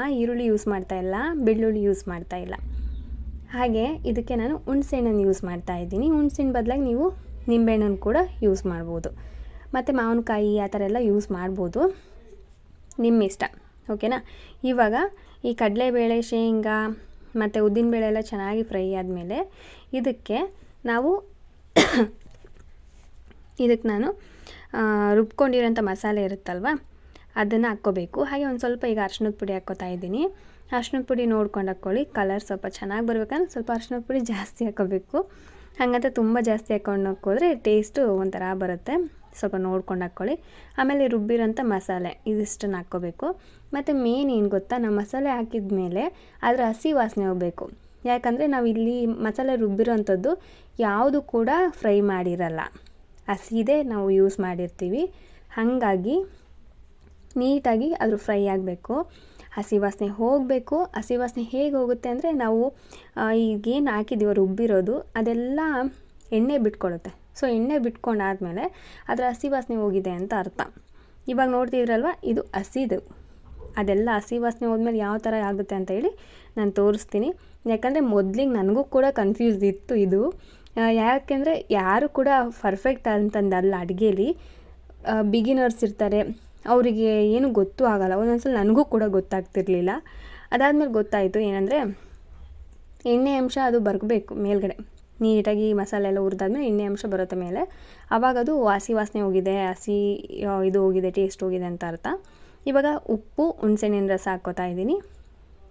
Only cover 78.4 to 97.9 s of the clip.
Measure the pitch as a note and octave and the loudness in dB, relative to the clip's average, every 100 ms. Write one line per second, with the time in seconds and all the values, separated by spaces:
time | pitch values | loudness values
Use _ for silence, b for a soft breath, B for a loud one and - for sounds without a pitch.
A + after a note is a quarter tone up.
78.4 | C4+ A#3 F#3+ A3+ C#4 C4 C4+ - G3 A3 | 0 2 2 2 2 2 2 2 0 2
79.4 | A#3 G3 G3+ G3 - A#3 F#3+ F#3+ C#4 - | 2 2 2 0 -2 2 4 2 0 -4
80.4 | B B B - A3+ A3+ A3 C4+ - C4+ | B B B 0 2 4 4 2 0 0
81.4 | D4 D#4+ - G3+ F#3+ G#3+ D4 - C4+ C4+ | 2 0 0 0 4 2 2 2 4 4
82.4 | A#3+ A#3 G3+ G3 C4 C4 A3+ G#3 G#3 G#3 | 2 -2 -2 0 0 0 0 2 2 2
83.4 | G3+ F#3 F#3+ F#3 F3 F#3 G#3+ F#3+ A#3 F4 | 2 4 2 0 -4 2 2 2 0 -2
84.4 | B B B B - - - A3 G#3 A3+ | B B B B -20 -10 -2 0 2 2
85.4 | A3+ C4 B3 A3+ A3 G#3 G#3 G#3 - A3 | 2 4 2 2 -2 0 0 2 0 -6
86.4 | b b - B3 B3 A3 A3 G#3+ G#3 A3+ | b b 2 4 4 2 2 4 4 4
87.4 | C4+ A3 F#3+ - B3 G3+ F#3 F#3+ A#3 A#3 | 4 2 0 2 2 4 2 2 2 2
88.4 | C4+ A#3 G3+ A3+ C#4+ A3+ G#3+ F#3+ F#3 F#3+ | 0 2 4 4 4 2 2 0 0 -4
89.4 | F#3 G3 F#3+ F3+ F3+ C4 - B B B | -2 -2 0 2 0 -2 -8 B B B
90.4 | B B3 C#4 D4 C#4+ A3+ G#3+ G#3 F#3+ G#3+ | B 2 4 4 2 0 0 2 2 2
91.4 | G#3+ G3 G3 D4 A3 G3 b b b b | 0 0 2 0 0 -6 b b b b
92.4 | b - - - - - A#3+ A#3+ C4+ C4+ | b -20 -20 -20 -20 -6 0 2 4 2
93.4 | B3+ C#4 C4 A#3+ G#3 G3 G#3+ A3+ G#3 - | 0 0 2 2 2 0 0 -2 -2 -6
94.4 | G3+ G3+ F#3+ - - - - - A3 G#3+ | 0 0 0 -6 -14 -20 -14 -2 2 2
95.4 | G#3 G#3 G#3+ G3+ G3 G#3 G3 G3 G3 F#3+ | 2 2 2 0 0 -2 0 0 0 0
96.4 | G3 C4 C4+ G#3 G3+ G3+ G#3+ F#3 F#3 F#3 | -2 0 0 0 -2 -4 -4 -2 -2 -4
97.4 | F3 G3 F#4 B B | -4 -4 -6 B B